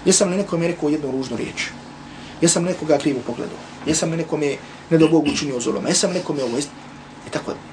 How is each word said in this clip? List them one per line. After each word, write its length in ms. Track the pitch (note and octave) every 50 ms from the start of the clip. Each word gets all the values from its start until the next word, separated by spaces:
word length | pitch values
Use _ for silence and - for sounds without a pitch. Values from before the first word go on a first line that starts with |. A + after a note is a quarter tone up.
| -
Jesam 260 | F3+ F#3+ - G#3 F3+
li 60 | F3+
nekome 300 | G3 G3 - F3 E3 E3
rekao 220 | E3+ E3+ - D3+ D3
jednu 220 | D3+ D3+ D3 C3
ružnu 260 | B2+ C3+ C3 B2+ A#2+
riječ? 320 | G#2+ B2 - - - - - - - - - - - - - - - - - - -
Jesam 240 | D#3+ F3 - F#3 E3+
li 60 | F#3
nekoga 280 | F3 - D#3+ D#3 D3+ C#3
krivo 220 | - D3+ C3 B2 A#2+
pogledao? 320 | - A2+ - - - - - - - - - -
Jesam 240 | D3 D#3 D#3+ F3+ E3
li 60 | E3
nekome, 400 | E3 D#3 - E3 D3+ D3 C#3+ B2+ - - - - - - -
ne 80 | E3+ D#3+
do 100 | D#3+ D#3
Bog, 200 | E3 D#3+ D3 C#3+
učinio 320 | A#2+ - D3+ C#3+ C3 A#2+
zulum? 260 | A#2 A2+ G2+ G2 G#2
Jesam 240 | B2+ F#3 - - F#3
li 80 | F3+ F3+
nekome 240 | C#3+ - D3+ C#3+
ovo?” 140 | C3 A#2 A#2
Jest-, 340 | C3+ C#3+ - - - - - - - - - - - -
i 40 | -
tako 200 | - - - -
dalje. 100 | E2+ - - -